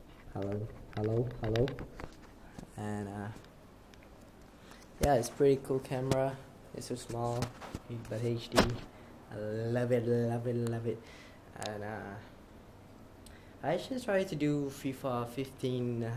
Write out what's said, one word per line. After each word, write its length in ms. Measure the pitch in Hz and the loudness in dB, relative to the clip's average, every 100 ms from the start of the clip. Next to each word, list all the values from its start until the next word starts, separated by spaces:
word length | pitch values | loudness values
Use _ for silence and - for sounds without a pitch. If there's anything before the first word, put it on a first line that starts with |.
| - - - 98 | -18 -18 -8 -4
Hello, 320 | 98 104 113 - - - | -2 -2 -4 -8 -8 -2
hello, 320 | 107 113 123 - | 2 2 2 0
hello. 220 | 113 113 123 - - - - - - - - - - - | 0 4 4 0 -8 -8 -12 -12 -18 -18 -16 -14 -12 -6
And, 300 | 104 104 101 | -4 -2 -4
uh, 200 | 101 104 110 - - - - - - - - - - - - - - - - | -4 -6 -8 -14 -18 -20 -20 -20 -20 -20 -20 -20 -20 -20 -20 -18 -18 -14 2
yeah, 120 | 143 131 | 8 8
it's 160 | 117 | 6
pretty 280 | - 139 135 | 6 8 8
cool 160 | - 135 | 4 0
camera. 580 | 131 131 131 131 135 131 - - - - | 0 0 4 4 4 0 -10 -18 -14 -10
It's 140 | 123 | -6
so 60 | 123 | -6
small, 480 | - 117 120 120 120 - - - - 117 113 | -4 -2 0 0 -2 -6 -12 -12 -8 -8 -6
but 160 | 113 | -2
H 260 | 117 117 - | 0 0 2
D. 80 | - 117 117 - - - - - | 6 6 4 -6 -14 -18 -18 -12
I 40 | 107 | -6
love 560 | 107 110 113 120 120 | -4 0 2 2 6
it, 140 | 123 117 | 4 6
love 400 | 120 117 117 123 | 4 4 2 2
it, 100 | 120 | 0
love 300 | 117 117 113 | 2 0 0
it. 160 | - - - - - - - 104 | -2 -6 -16 -18 -18 -16 -6 -4
And, 180 | 107 | -4
uh, 340 | 104 107 101 101 - - - - - - - - - - - - - - | -4 -6 -8 -10 -12 -18 -18 -18 -18 -18 -18 -18 -18 -18 -18 -18 -18 -6
I 100 | 135 | 0
actually 260 | 180 - 254 | 0 0 -4
tried 280 | 240 196 190 | 2 4 4
to 80 | 156 | 2
do 340 | 147 147 143 | 4 4 0
fifa 580 | 135 139 127 139 123 120 | -2 -4 -2 0 0 0
fifteen 800 | 135 135 - 131 127 123 117 117 | -2 -4 -2 0 2 2 2 0